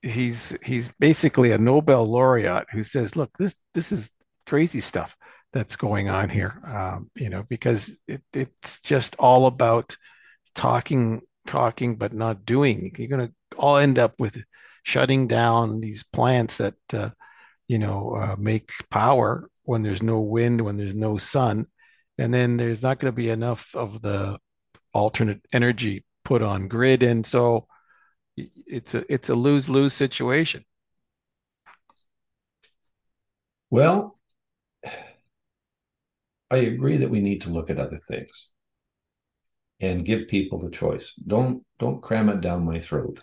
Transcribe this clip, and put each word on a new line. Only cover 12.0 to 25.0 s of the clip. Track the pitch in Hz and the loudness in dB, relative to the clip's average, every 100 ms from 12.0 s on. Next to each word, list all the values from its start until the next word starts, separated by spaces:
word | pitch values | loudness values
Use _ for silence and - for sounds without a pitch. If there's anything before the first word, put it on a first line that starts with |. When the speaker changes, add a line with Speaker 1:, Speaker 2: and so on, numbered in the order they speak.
| 110 | -6
Speaker 1:
not | 107 113 104 | -4 -4 -4
doing. | 104 123 139 104 - - | -2 2 2 0 -6 -10
You're | 117 | -6
gonna | 135 120 - _ - | -4 -4 -8 _ -2
all | 147 143 | 4 6
end | 143 127 | 4 4
up | 117 - | 2 2
with | 110 - - _ - - | -6 -6 -18 _ -20 -18
shutting | - 127 131 135 127 | -4 0 2 2 2
down | 117 117 117 113 110 | 2 4 2 2 -2
these | 110 104 | -8 -10
plants | - - 123 127 113 - | -10 0 2 2 0 -2
that, | 101 - _ | -4 -6 _
uh, | 113 107 - - - - _ _ | -6 -6 -10 -20 -20 -20 _ _
you | 120 | -2
know, | 104 101 107 110 | 0 -4 -6 -4
uh, | 104 98 | -4 -4
make | 104 110 - - - | -2 -2 -4 -18 -6
power | 104 113 135 110 117 - _ | 0 4 4 2 -2 -8 _
when | - 117 | -4 -2
there's | 107 95 | -2 -2
no | 113 110 | 0 0
wind, | 107 113 117 120 | 0 0 2 0
when | 107 101 | -2 -4
there's | 101 | -6
no | 101 107 104 | -4 -2 -2
sun, | - 143 127 104 - _ _ _ _ - | -2 0 0 0 -4 _ _ _ _ -6
and | 117 | 0
then | 123 123 120 | 2 2 0
there's | 117 110 | -2 -2
not | 131 131 | -2 -2
gonna | 135 | -2
be | 117 117 | -2 -4
enough | 113 117 113 - | -2 -4 -6 -8
of | - 113 110 | -10 -8 -8
the | 107 101 98 98 _ _ _ _ _ | -4 -4 -4 -8 _ _ _ _ _
alternate | 104 | 0